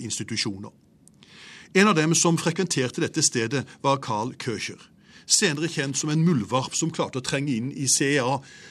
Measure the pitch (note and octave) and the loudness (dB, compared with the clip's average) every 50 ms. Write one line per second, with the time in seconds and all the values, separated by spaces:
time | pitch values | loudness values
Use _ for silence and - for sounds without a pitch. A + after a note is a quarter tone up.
0 | A#2+ G#2+ - - A2 - A#2 G#2 - A#2 G2 F#2+ G#2 A2 - _ _ _ _ _ | -8 -8 -8 -8 -8 -6 -6 -4 -4 -4 -6 -8 -12 -16 -18 _ _ _ _ _
1 | _ - _ _ - - - - - - - - - - - F#3+ G3+ G#3+ G3 D#3 | _ -20 _ _ -20 -20 -20 -20 -20 -20 -20 -20 -20 0 4 4 6 6 6 4
2 | D3+ E3 E3+ - - F3 E3+ D#3 - E3+ E3 - F#3+ F3 - C#3 B2 A#2+ - - | 4 4 4 4 4 4 2 4 2 0 0 0 -2 -2 0 0 -2 -2 -2 -2
3 | D#3+ - - D#3+ - - - B2 A2+ A2+ C#3 C3+ A#2 - - - - C#3 C#3 C3+ | -4 -2 0 0 0 2 2 0 -2 0 -2 -4 -4 -6 -10 -4 0 0 0 0
4 | - - A2 G#2 A2 C3 - - - B2+ A2 G#2 - - F#2+ - - - - - | -2 -4 -6 -4 -4 -6 -8 -8 -8 -6 -6 -6 -6 -10 -10 -14 -18 -20 -20 -20
5 | - - - - - - - - A3 F3+ C#3+ D3 E3 E3 - D#3 C#3 C#3 C3+ - | -20 -20 -20 -20 -2 0 2 2 4 2 2 0 -2 -4 -2 -2 -2 -2 -2 -2
6 | - D3+ D3+ D#3+ D#3+ F3+ F3 B2 G2+ F#2 A#2 C3 C3 - - - F3 E3 E3 - | -2 0 2 4 4 4 4 4 2 0 0 -2 -2 0 -2 0 0 0 -2 -2
7 | D3+ - - B2+ B2+ - - C#3 C#3 D3 B2+ A2 A#2+ C3+ - B2+ C3+ B2+ - - | -4 -4 -4 -6 -4 -4 -4 -2 -2 -2 -2 -4 -4 -6 -6 -4 -2 0 2 2
8 | D3 C#3 D3 C#3+ A#2+ B2 C#3 C3+ - - - - - - | 2 2 2 2 2 0 -2 -4 -6 -10 -18 -20 -20 -20